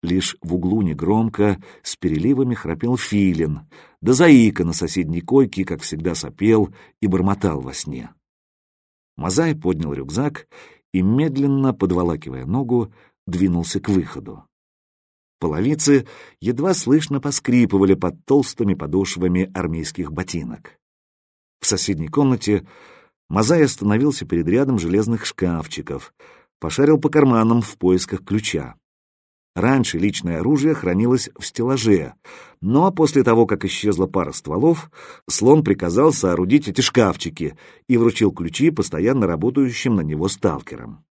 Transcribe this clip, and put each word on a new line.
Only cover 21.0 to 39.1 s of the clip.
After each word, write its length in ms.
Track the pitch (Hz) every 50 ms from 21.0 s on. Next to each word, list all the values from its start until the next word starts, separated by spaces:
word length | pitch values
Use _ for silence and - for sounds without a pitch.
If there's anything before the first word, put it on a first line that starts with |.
| _ _ _ _ _ _ _ _ _ _ _ _
В 60 | -
соседней 420 | - - 92 - - 98 76 80 78
комнате 580 | 80 143 143 135 127 117 - - 107 95 - - - - - - - _ _ _ _ _ _ _
Мазай 360 | 78 98 110 110 170 170 151
остановился 640 | 131 - - 101 104 104 110 135 147 131 - -
перед 200 | - - 85 82 78
рядом 300 | 92 120 139 135 131 107
железных 480 | 82 82 90 101 110 104 117 107 -
шкафчиков, 880 | - - - 92 87 85 82 78 - - - 76 - 73 67 - - _ _ - - - _ _ _ _ _
пошарил 400 | - 80 78 - 135 147 156 147
по 100 | 151 151
карманам 520 | - 156 143 135 120 113 110 113 117 120
в 160 | 113 - -
поисках 480 | _ - 90 92 92 - - - 92 -
ключа. 520 | - 101 110 107 - - 82 69 64 60 _ _ _ _ _ _ _ _ _ _ _ _ _ _ _ _
Раньше 440 | 87 92 120 135 135 117 - - 82
личное 420 | 87 104 95 - - 87 85 80
оружие 340 | 87 117 151 143 135 156 156
хранилось 540 | - - 90 90 95 110 120 127 127 - - - -
в 60 | -
стеллаже, 720 | - - - 117 123 135 131 113 113 104 87 73 65 - _ _ - - - - - _ _ -
но 280 | 95 117 143 175 196
после 320 | 190 190 160 147 - 143 127
того, 220 | 123 117 113 117
как 220 | 95 107 - -
исчезла 400 | 95 - - - 104 98 82 92
пара 260 | 90 - 98 87 73 80
стволов, 580 | - _ - 76 90 123 160 170 160 - - _ - - - - - _ -
слон 340 | - - 104 123 147 156 156
приказал 500 | 160 101 - - 85 85 107 143 160 143
соорудить 560 | - - 92 87 87 92 90 120 147 - 104
эти 120 | 92 -
шкафчики 800 | 123 - - 131 113 95 82 - - 82 76 - 80 73 - _ - - - _ _
и 120 | _ 131 117
вручил 340 | 117 117 113 - 113 101 80
ключи 380 | - 85 82 78 - 135 165
постоянно 560 | 160 - 98 - - 78 90 110